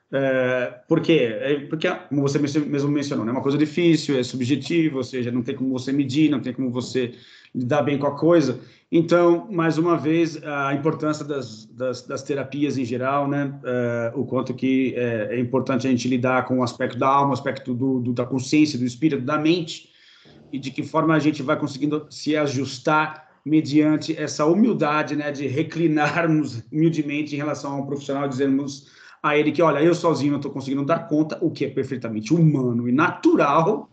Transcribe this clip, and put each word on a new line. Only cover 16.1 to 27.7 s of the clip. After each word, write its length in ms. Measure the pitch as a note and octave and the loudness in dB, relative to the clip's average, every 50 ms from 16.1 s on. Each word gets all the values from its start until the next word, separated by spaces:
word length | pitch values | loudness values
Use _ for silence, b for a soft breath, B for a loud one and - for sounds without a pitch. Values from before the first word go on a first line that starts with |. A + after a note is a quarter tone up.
| C3 B2 B2 B2+ B2+ B2+ A#2+ | 0 2 2 2 2 2 0
com 140 | - C3 B2+ | 0 0 0
o 40 | B2 | 0
aspecto 340 | A#2 - - B2+ A#2+ A#2+ | -2 -2 -4 -4 -4 -2
da 100 | A#2+ C3 | 0 2
alma, 220 | C3+ C#3 C#3 C#3+ C#3+ | 2 4 4 4 2
o 40 | C3 | 0
aspecto 400 | A#2 - C#3 B2+ - - C3 B2+ | 0 -2 -4 -6 -4 -6 -6 -4
do, 260 | A#2+ C3+ C3+ C3 B2+ | -2 0 0 0 0
do, 140 | A#2+ B2+ B2 | -2 -2 -2
da 120 | B2 A#2+ | -2 -2
consciência, 540 | A#2+ C#3 C3 C3 - - D3+ D3+ D3+ - A#2+ | -2 -2 -4 0 2 4 4 4 4 2 0
do 60 | B2+ | -2
espírito, 380 | B2 B2 - D#3+ D#3 E3+ - B2 | -4 -2 0 0 0 0 0 -2
da 140 | C3+ D3+ | -2 -2
mente, 520 | D3+ D3+ D#3+ F3 F3+ D#3+ - - - b b b b b b b b b b b b b - | 2 2 2 2 2 -2 -6 -10 -14 b b b b b b b b b b b b b -12
e 60 | - | -10
de 140 | C3 - C3 | -10 -8 -8
que 100 | B2+ - | -8 -8
forma 320 | B2+ A#2 - D#3+ D3+ D#3+ D#3+ | -8 -2 -2 0 2 4 2
a 60 | D3+ | 4
gente 240 | D3 D3+ D3+ - C3 | 2 2 0 0 -2
vai 140 | C3+ D3+ | -2 -2
conseguindo 500 | D3 D3 C3+ - C3 C#3+ D3+ D3 D#3 D3 - | -2 -2 -6 -4 -4 -4 -2 -2 -4 -6 -10
se 260 | - - - D3 D3+ | -16 -8 -4 -2 0
ajustar 920 | D3+ D3 C#3 B2 C#3 C3+ - - - - E3 D3+ D#3 D#3 D3+ - - - _ _ _ - | 0 0 0 -2 -4 -4 -6 -8 -4 0 2 2 2 2 0 -6 -12 -20 _ _ _ -2
mediante 720 | C#3 D#3 D#3 C3+ B2 C#3+ D3+ D3+ D3+ D3+ D3+ D3+ - D#3 | 0 2 2 2 4 4 4 4 4 2 0 -2 -4 -6
essa 280 | D3+ D3+ C3+ - - D3+ | -4 -6 -6 -2 0 2
humildade, 720 | D#3 F3 G3+ A#3+ A#3 F3+ C#3+ D3+ D3 D3+ D3+ D3+ B2 D3 | 4 4 4 4 4 4 2 2 2 2 0 0 0 -2
né? 160 | D3 D3 D3 | -4 -4 -4
De 160 | C#3 C3 D3 | -4 -4 -4
reclinarmos 1160 | B2+ B2 D3+ D#3+ D#3+ - D#3+ E3+ D#3+ D3+ D3+ D3 D3 - F3 E3+ E3 D#3 D3+ D3 A#2+ A2 A2+ - - | -2 -2 -2 -4 -2 -2 0 2 2 2 2 2 2 2 0 2 4 2 2 2 -2 -6 -10 -10 -6
humildemente 640 | - D#3 D#3+ E3 D#3+ D3+ D3 C#3+ C#3+ D3 D3+ D3 D3 | 0 2 2 2 2 0 -2 -2 -4 -4 -4 -4 -6
em 20 | |
relação 360 | C#3+ D3 D3+ C#3 C3+ C#3+ C#3 | -4 -4 -4 -4 -6 -6 -6